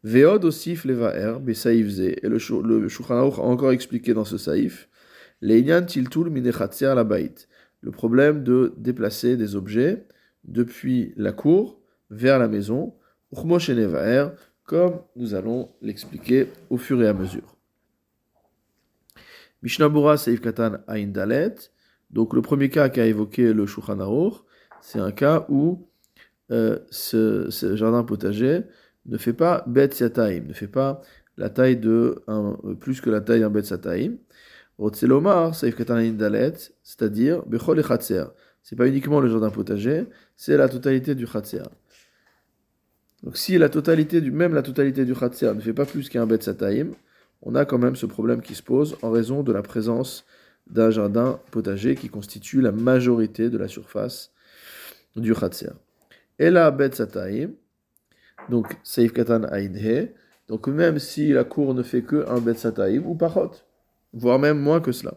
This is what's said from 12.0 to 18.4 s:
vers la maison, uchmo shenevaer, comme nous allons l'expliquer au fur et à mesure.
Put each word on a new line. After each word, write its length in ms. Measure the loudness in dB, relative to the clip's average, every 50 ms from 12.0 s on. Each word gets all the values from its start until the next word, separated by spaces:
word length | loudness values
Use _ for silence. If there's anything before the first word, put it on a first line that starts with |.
| _ _
vers 280 | -10 0 4 4 4 6
la 80 | 4
maison, 480 | 2 0 -2 -2 -2 -2 -2 -4 -6 -10 _ _ _ _ _ _ _
uchmo 260 | -10 -8 0 0 0 2
shenevaer, 720 | 2 0 0 2 2 0 0 0 0 2 2 2 2 0 -6 -14 -20 _ _ _ _
comme 360 | -2 0 2 2 2 0 -4 -14 _ _
nous 180 | -10 -8 -6 -6
allons 360 | -6 -4 -4 -4 -4 -6 -10 _ _
l'expliquer 680 | -10 -10 -10 -10 -14 -16 -16 -14 -2 2 2 2 2 0 -6 -20 -8 _
au 60 | -6
fur 260 | -6 -2 -2 2 2
et 60 | 4 2
à 60 | 2
mesure. 420 | 0 -4 -6 -8 -12 -14 -16 _ _ _ _ _ _ _ _ _ _ _ _ _ _ _ _ _ _